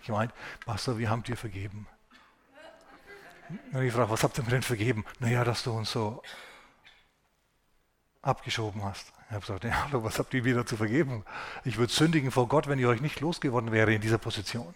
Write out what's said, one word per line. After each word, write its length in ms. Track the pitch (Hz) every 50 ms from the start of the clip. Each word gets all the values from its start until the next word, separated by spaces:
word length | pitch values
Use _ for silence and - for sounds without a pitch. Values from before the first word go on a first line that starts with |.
| -
gemeint, 260 | - 110 104 113 117 - - - - - - -
„Pastor, 320 | - 107 95 - 135 120
wir 120 | 110 117 107
haben 140 | 117 117 104
dir 120 | - 117
vergeben.“ 520 | - - 113 95 98 98 101 98 104 104 - - _ _ _ - - - _ _ _ _ _ 262 294 320 - - - - - - - - 381 403 403 - - - - - - 165 - - 262 156
Und 100 | 131 131
ich 80 | 127
frage, 180 | 113 123 120 101
„Was 140 | - - -
habt 140 | 131 -
ihr 80 | 156 120
mir 60 | 117
denn 120 | 123 131 -
vergeben?“ 400 | - 123 101 107 123 120 107 101 - - -
„Naja, 240 | 123 117 123 123 120
dass 200 | 120 113 - -
du 100 | 127 113
uns 180 | 113 107 -
so 320 | - 123 110 104 117 - - - - - - - - - - - _ _ _ - - _ _ _ _ _ _ _ _ _ _ _ _ _ _ _ _ _ _ _ _ _ _ _ _ _
abgeschoben 600 | - 131 127 - - 123 - 117 110 107 95 107 101
hast.“ 260 | 98 95 - - - - - -
Ich 80 | - 110
hab 60 | 101
gesagt, 240 | - - 101 92 -
„Ja, 180 | 117 101 - -
hallo, 220 | - 143 123 110
was 140 | 107 - -
habt 140 | 131 - -
ihr 120 | 131 117
wieder 200 | 131 123 120 117
zu 120 | - 123
vergeben? 480 | 107 110 104 117 156 160 135 127 110 - - - - - - - - -
Ich 100 | 135 107
würd 160 | 107 123 -
sündigen 400 | - - 151 165 165 156 131 131
vor 160 | - 131 123
Gott, 220 | 107 139 156 - 139
wenn 100 | 143 135
ich 60 | 123
euch 160 | 120 120 110
nicht 180 | 147 151 - -
losgeworden 540 | 139 165 165 - - 143 117 123 113 117 110
wäre 200 | 110 110 110 110
in 60 | 104
dieser 200 | 104 110 113 110
Position.“ 540 | - 113 - - 98 - - 117 - 85 -